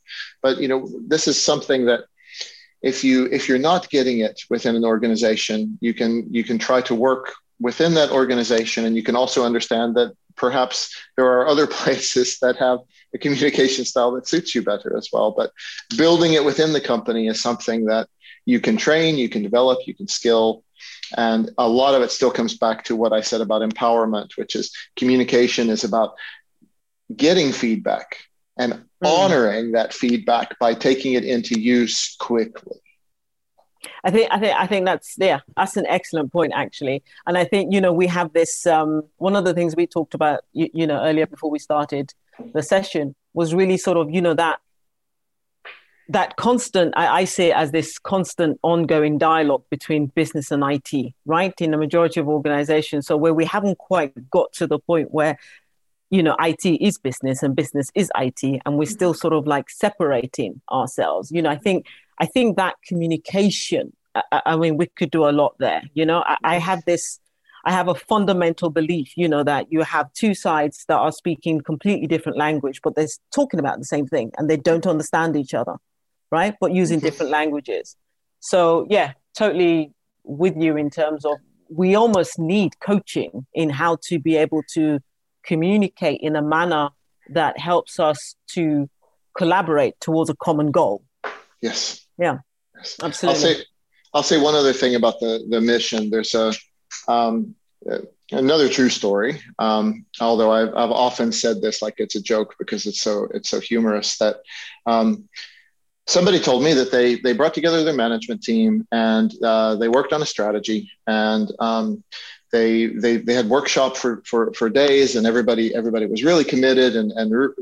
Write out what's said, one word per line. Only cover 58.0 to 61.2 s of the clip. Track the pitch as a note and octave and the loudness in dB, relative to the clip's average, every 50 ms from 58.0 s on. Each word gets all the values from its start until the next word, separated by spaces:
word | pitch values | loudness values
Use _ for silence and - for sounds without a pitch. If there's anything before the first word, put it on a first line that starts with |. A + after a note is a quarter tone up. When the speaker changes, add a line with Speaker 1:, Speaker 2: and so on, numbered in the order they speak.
| G3 - - | -2 -2 -2
Speaker 2:
I | - C3 B2+ - - | -2 -4 -4 -4 -4
T, | - C3+ C#3 C3 - | -4 -4 -4 -4 -4
and | C#3+ D3 D3 | -2 -2 -2
we're | D3+ | -2
still | C#3+ G#3+ - F#3+ F3 D#3+ | -2 -2 -2 0 0 0
Speaker 1:
Mm-hmm. | - | 0
Speaker 2:
sort | - E3 D#3+ | 0 0 0
of, | D#3 C#3 D3+ | 0 0 0
like, | D3 C#3 - - | -2 -2 -4 -6
separating | - - - G3+ - - F3+ D3 C#3 A#2 B2 B2+ - - C3 F#2+ - C3 - - | -4 -2 -2 -2 0 0 0 0 0 0 -2 -2 -4 -6 -6 -6 -8 -10 -10 -6
ourselves. | - C3 B2 C3 - - A2+ D#2+ D2 F2 | -4 -2 -2 -2 -2 -2 -2 -2 -2 -4